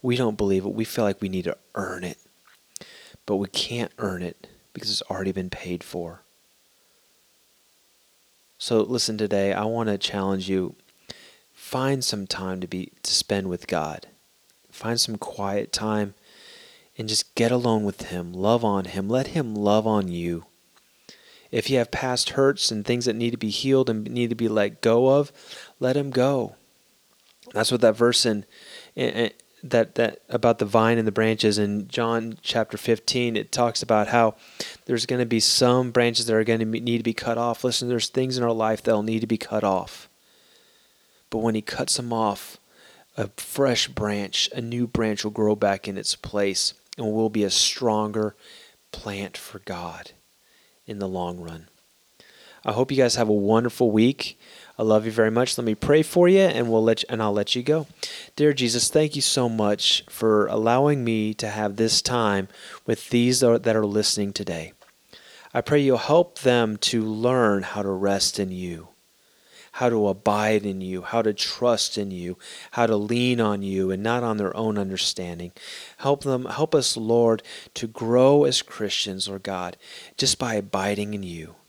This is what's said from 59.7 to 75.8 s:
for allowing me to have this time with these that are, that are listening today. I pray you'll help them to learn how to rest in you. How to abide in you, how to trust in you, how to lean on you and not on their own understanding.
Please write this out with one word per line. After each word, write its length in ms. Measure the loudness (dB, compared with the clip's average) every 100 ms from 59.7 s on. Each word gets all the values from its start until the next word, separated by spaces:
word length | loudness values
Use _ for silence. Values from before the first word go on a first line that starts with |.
| 2 2 0 -2
for 380 | 0 4 4 4
allowing 560 | 2 4 4 4 2
me 300 | 0 0 0 -4
to 120 | -6
have 260 | -2 -2 0
this 260 | 2 2
time 460 | 0 2 4 2 -2 -10 -20 -14 -4
with 240 | -4 0
these 300 | 2 4 4
that 100 | 4
are, 100 | 4
that 160 | 4 2
are 100 | 2
listening 480 | 0 0 0 -2
today. 400 | -4 -6 -8 -10 _ -20 _ _ -20 -20 -20 -8
I 80 | -6
pray 180 | 2 2
you'll 160 | 4 2
help 420 | 4 4 4 0
them 380 | 2 4 2 0
to 260 | 0 0
learn 600 | -2 0 2 4 4 4
how 180 | 0 -4
to 80 | -4
rest 480 | 0 0 0 0 -2
in 140 | -4
you. 380 | -4 -8 -10 -14 _ _ _ _ _ _ -20 -18 0
How 120 | 2
to 180 | 2 2
abide 580 | 2 0 2 2 2 0
in 160 | -6
you, 220 | -6 -8
how 180 | -2 0
to 100 | 0
trust 680 | -2 -4 0 0 2 -2 -4
in 100 | -6
you, 260 | -6 -8 -10 -14 -18 -12
how 160 | -2 2
to 100 | 2
lean 420 | 0 0 2 2
on 220 | 2 0
you 300 | -2 -2 0
and 100 | -2
not 220 | -2 -2
on 140 | 0 -2
their 180 | -2 -2
own 180 | -2 -2
understanding. 760 | -4 -4 -4 -4 -10 -10 -12 -14 -18 -16